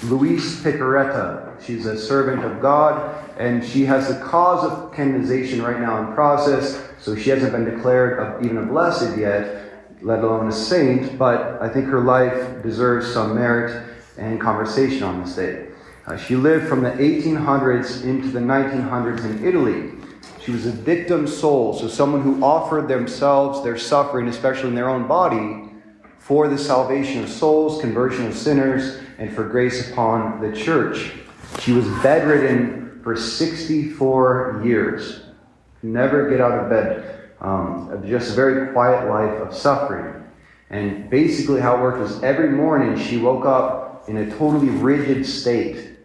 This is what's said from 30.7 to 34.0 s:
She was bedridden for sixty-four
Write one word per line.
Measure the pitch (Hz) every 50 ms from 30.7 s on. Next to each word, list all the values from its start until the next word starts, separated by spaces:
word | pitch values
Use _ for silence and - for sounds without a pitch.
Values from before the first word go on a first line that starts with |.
| 160 139 110 - - - - - - - - - - - - - - -
She | - - 123
was | 120 117 104 101 - -
bedridden | 131 147 165 147 147 151 139 131 131 123 120 120 - - - - - - - -
for | 117 113
sixty-four | 113 113 - - - 160 165 160 - - - 156 151 143 - - -